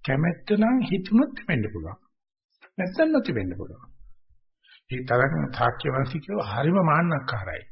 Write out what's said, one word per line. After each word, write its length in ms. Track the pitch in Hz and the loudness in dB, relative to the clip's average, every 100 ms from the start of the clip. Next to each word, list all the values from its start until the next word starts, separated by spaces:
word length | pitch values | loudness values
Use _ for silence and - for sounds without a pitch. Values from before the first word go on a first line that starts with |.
කැමැත්ත 480 | - 135 165 170 - | 0 2 2 -2 0
නම් 280 | 208 220 254 | 2 4 4
හිතුනොත් 560 | 226 196 185 214 294 - | 2 -2 4 4 4 -2
වෙන්න 240 | - 151 101 | -2 0 0
පුළුවන්. 320 | 95 80 - _ _ _ _ _ _ - | -4 -10 -12 _ _ _ _ _ _ -20
නැත්තම් 380 | - 185 190 320 | -4 -4 2 2
නොති 240 | 302 214 | 2 0
වෙන්න 200 | 123 90 | -2 -4
පුළුවන්. 360 | 87 - - - - - - _ - _ _ _ - _ | -6 -12 -14 -20 -20 -20 -20 _ -20 _ _ _ -20 _
ඒ 120 | 127 | -8
තරම් 300 | 127 120 135 160 139 | 0 2 2 0 -4
තාක්්‍ය 400 | - 120 117 147 | 0 0 0 -2
වංශිකයෝ 520 | 131 135 156 - 202 | -2 -2 -4 -6 -6
හරිම 360 | 104 107 147 190 | -4 -2 2 4
මාන්නක්කාරයි. 800 | 165 151 175 151 131 117 95 - - | 4 4 2 0 -4 -6 -6 -10 -14